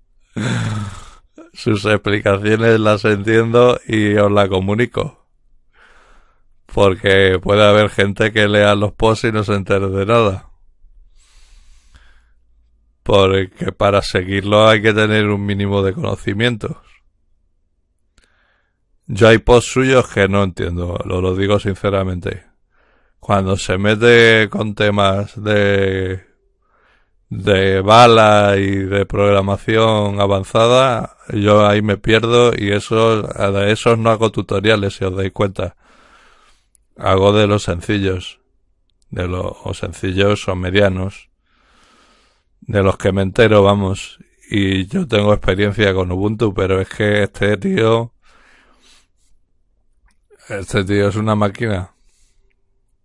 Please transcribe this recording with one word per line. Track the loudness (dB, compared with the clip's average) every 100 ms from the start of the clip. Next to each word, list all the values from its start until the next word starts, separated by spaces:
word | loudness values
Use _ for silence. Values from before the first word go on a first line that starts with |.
| _ _ _ -10 -6 -6 -6 -8 -10 -14 -20 -20 _ -20 -20
Sus | -8 -4 -2 0
explicaciones | -2 0 -2 0 0 0 2 2 2
las | 2 0
entiendo | 0 0 2 0 2 4 4 2
y | -2 -2 0 2
os | 2
la | 2 0
comunico. | -2 -2 -2 -2 -4 -8 -12 _ _ _ _ _ _ _ _ _ _ _ _ _ _ _
Porque | 0 0 2 2 4 4 0
puede | 0 2
haber | 4 4 2
gente | 0 -2 0 -2
que | 0 0
lea | 2 2 2
los | -2
posts | 0 0 0
y | -2
no | -2
se | -2
entere | -4 -2 -2 -2
de | -4 0
nada. | 2 0 -2 -12 _ _ _ -20 -20 _ _ _ _ -20 -20 -20 -20 _ -20 _ _ _ _ _ _ _ _ _ _
Porque | 0 2 2 0 -2 -8 -10
para | -2 0 0
seguirlo | -2 -6 -4 -6 0 4 4
hay | 4
que | 2
tener | 0 0 0 0
un | -2
mínimo | -4 -4 -2 -2
de | -2
conocimientos. | -4 -6 -6 -6 -4 -4 -4 -10 -14 _ _ _ _ _ _ _ _ _ _ _ _ _ _ _ _ _ _ _ _ _ _ -10
Yo | 2 4
hay | 6
posts | 4 2 2
suyos | -2 2 2 2
que | 0 0
no | 0
entiendo, | -2 -4 -8 -6 -8 -8
lo, | -6 -4
lo | -2
digo | -2 0 0
sinceramente. | -2 -4 -4 -2 -4 -6 -8 -10 -16 _ _ _ _ _ _ _
Cuando | -2 -2 0 -4
se | -4 -2
mete | 0 2 6 6 6 4 0
con | -4 -6 -2
temas | -2 0 0 0 -6 -8
de, | -2 0 0 0 -2 -4 -6 -10 -14 _ _ _ _ _ _ _ _ _ _
de | -6 0 0 2 0
bala | 4 6 8 6 6 4 4 2
y | -2
de | -4 -4 -4 -2
programación | 0 2 2 0 -4 -2 0 2 0 -2 -2
avanzada, | 0 -2 -2 0 2 4 2 -2 -8 _ -10
yo | -2 2 4 4
ahí | 2
me | 0 -4
pierdo | 0 0 2 2 2 0
y | -2
eso, | -4 -2 0 0 0
de | -4 -4 -2 0 -2
esos | 0 0 2
no | 0
hago | 0 -2
tutoriales, | -4 -6 -2 0 0 -2 -6
si |
os | -6 -6
dais | -6
cuenta. | -4 -4 -4 -10 -12 _ _ _ _ _ _ _ _ _ _ _ -8
Hago | -2 2 2
de | 2 2
los | 0
sencillos, | -2 -6 -4 -2 -2 -6 -10 -20 _ _ _ _ _ _ _
de | -10 -8
los, | -6 -8 -10
o | -12
sencillos | -10 -12 -8 -6 0 0 0 -4
o |
medianos, | -6 -2 0 0 -2 -8 -12 _ _ _ _ _ _ _ _ _ _ _ _ _ _
de | -6 0
los | 0 0
que | -2
me | -2
entero, | -2 2 4 6
vamos, | 4 2 -2 -6 -10 -20 _ _ -6
y | -4 -2 -2 -4
yo | -6 -2
tengo | 0 2
experiencia | 0 0 -2 -2 0 0
con | 0 -4
Ubuntu, | -4 -4 -2 -4
pero | -2 -2 -2
es | -4
que | -4 -2 0
este | -2 -2 -2 -2
tío, | -2 0 0 0 -2 _ _ _ _ _ _ _ _ _ _ _ _ _ _ _ _ _ _ _ _ _ _ _ -14
este | -12 -6 -4
tío | -2 -2 -2
es | -2
una | -2
máquina. | -2 -2 -4 -6 -6 -8 _ _ _ _ _ _ _ _ _ _ _